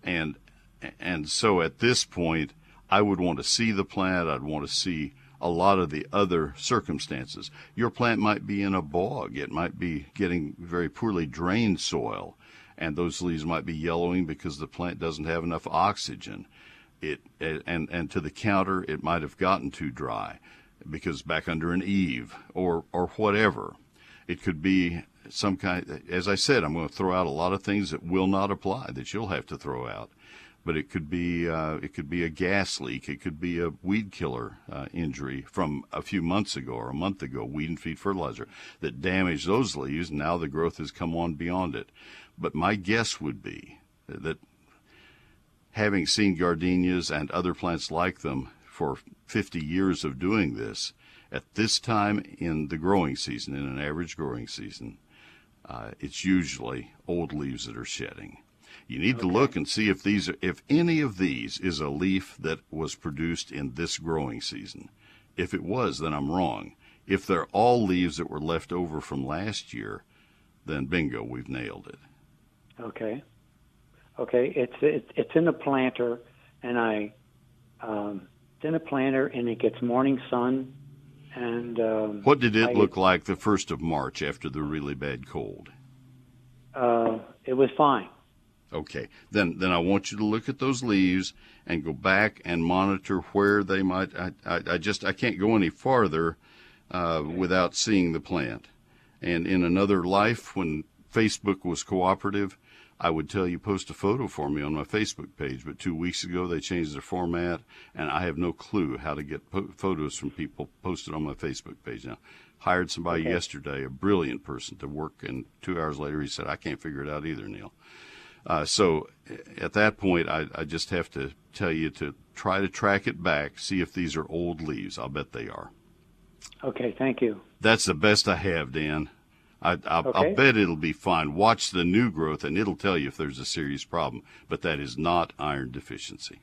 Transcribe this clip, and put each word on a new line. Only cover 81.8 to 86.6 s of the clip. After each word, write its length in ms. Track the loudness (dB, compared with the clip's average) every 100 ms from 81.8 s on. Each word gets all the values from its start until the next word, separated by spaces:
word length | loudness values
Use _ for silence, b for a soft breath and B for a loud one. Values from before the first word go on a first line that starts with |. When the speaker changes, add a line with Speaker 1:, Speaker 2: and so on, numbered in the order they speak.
| 2 2 0 2
Speaker 1:
What 160 | 4 6
did 160 | 6 6
it 140 | 4
Speaker 2:
I 40 |
Speaker 1:
look 240 | 6 4 6
like 280 | 6 6 2
the 100 | -2
first 340 | 2 2 2
of 100 | -2
March 440 | 0 0 -2 -2
after 260 | -4 -4 -6
the 140 | -4
really 320 | -4 -4 -4 -6
bad 320 | -6 -6 -8
cold? 420 | -8 -8 -10 -16 -20 -20 -20 -20 -20 -20 -20 -20 -20